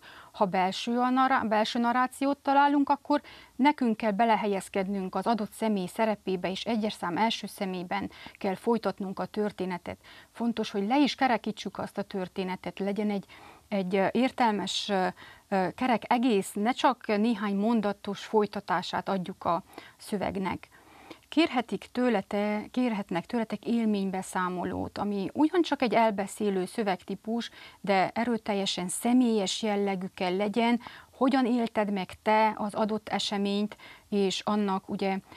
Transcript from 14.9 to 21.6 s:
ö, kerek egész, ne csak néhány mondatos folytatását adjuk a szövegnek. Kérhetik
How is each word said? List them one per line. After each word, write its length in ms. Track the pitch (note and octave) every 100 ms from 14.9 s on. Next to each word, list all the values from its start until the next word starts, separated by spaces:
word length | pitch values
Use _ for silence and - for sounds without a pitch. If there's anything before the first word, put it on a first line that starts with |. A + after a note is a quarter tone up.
| G3 F#3 - - - _
ö, 200 | G3 F#3+
kerek 380 | G3+ B3+ A3 -
egész, 400 | A#3+ B3 G3+ F#3+
ne 200 | - G#3+
csak 340 | C4 D4 A#3+ -
néhány 500 | G#3 A3 G#3 G#3 G3
mondatos 680 | G#3 A#3 G3+ G3 - G3
folytatását 840 | - A3 G#3 G#3 - E3+ D#3+ F3 F3+
adjuk 360 | G3 F3 F#3+
a 180 | - E3+ - - - -
szövegnek. 720 | - G#3 G3 F#3 F#3+ F#3+ - - - - - - _
Kérhetik 600 | - E4 B3